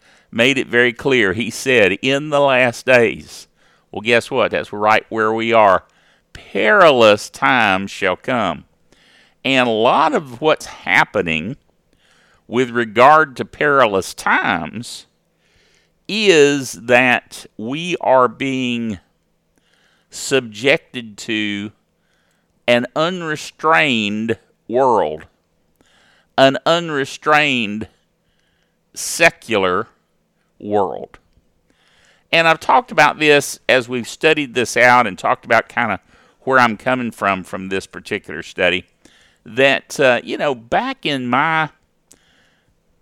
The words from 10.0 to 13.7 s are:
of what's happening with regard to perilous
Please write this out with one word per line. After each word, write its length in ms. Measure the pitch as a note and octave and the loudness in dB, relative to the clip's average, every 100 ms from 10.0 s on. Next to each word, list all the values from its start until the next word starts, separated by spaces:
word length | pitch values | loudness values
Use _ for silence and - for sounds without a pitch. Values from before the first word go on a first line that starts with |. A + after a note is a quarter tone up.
| - B3+ | 0 -2
of 240 | C#3+ A#2 | -6 -4
what's 260 | D#3 - - | 0 0 -4
happening 880 | - - G2+ - G#2+ F2 D#2+ F2+ C#3+ _ _ _ _ _ _ _ _ - | -12 -2 0 2 -2 -2 -4 -6 -12 _ _ _ _ _ _ _ _ -6
with 220 | A2+ B2+ | -2 -2
regard 680 | A#2+ A2+ G#2 C3 D#3 D3+ B2 | -2 -2 4 6 6 2 -4
to 80 | |
perilous 680 | A2 - D3 | -10 -4 0